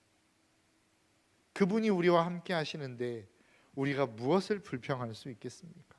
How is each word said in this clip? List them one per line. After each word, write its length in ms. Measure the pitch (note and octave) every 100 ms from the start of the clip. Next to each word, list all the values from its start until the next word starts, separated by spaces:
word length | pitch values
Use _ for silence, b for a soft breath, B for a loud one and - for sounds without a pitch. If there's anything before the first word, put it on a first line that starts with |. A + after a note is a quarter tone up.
| _ _ _ _ _ _ _ _ _ _ _ _ _ _ _
그분이 380 | - F#3+ A3 A3
우리와 360 | F#3 F3 E3+ E3+
함께 280 | F3 -
하시는데 720 | F3 D3+ D#3+ C3+ A#2+ A#2+ A#2 G2+ _ b b b -
우리가 300 | C#3 C3+ C3+
무엇을 540 | A2 B2+ F#3 F#3 G#3
불평할 540 | - B2+ - C3 A#2+
수 160 | G#2+ C#3
있겠습니까? 640 | A2+ B2+ - E3 D#3 -